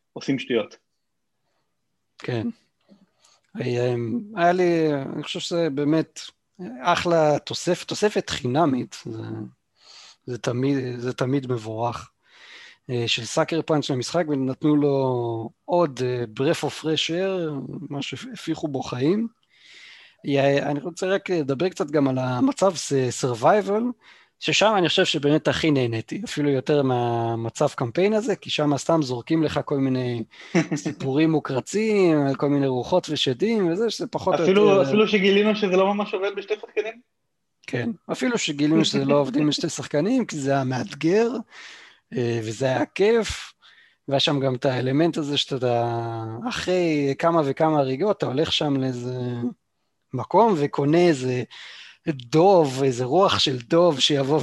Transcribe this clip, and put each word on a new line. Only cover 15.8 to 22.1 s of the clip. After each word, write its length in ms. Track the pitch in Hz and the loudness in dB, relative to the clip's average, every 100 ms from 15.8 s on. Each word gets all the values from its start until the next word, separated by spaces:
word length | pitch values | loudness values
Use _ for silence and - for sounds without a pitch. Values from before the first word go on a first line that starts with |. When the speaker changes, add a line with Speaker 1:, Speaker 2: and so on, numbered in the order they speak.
| 165 127 | 0 0
Speaker 2:
אה, 200 | 127 123 117 107 | -4 -4 -6 -2
breath 240 | 139 160 | -2 0
of 200 | 143 - | -4 -6
fresh 260 | 156 151 - | -4 -2 -2
air, 420 | 170 190 190 160 143 - - 143 | -2 -2 -4 -4 -6 -10 -12 -10
מה 120 | 143 | -10
שהפיחו 680 | - 131 254 226 - 156 156 | -10 -12 -14 -12 -8 -6 -4
בו 140 | 131 | -6
חיים. 460 | - 123 143 208 233 _ _ _ - - - - - _ - | -6 -2 0 0 -2 _ _ _ -20 -20 -20 -20 -20 _ -2
אה, 420 | 139 139 139 147 | 2 4 2 0
אני 100 | 147 | -4
רוצה 280 | 175 165 185 | -6 -6 -2
רק 220 | 196 190 | -2 0
לדבר 400 | 175 135 131 185 | -2 -2 0 -2
קצת 220 | - 147 | -2 -2
גם 160 | 151 | 0
על 100 | 139 | 2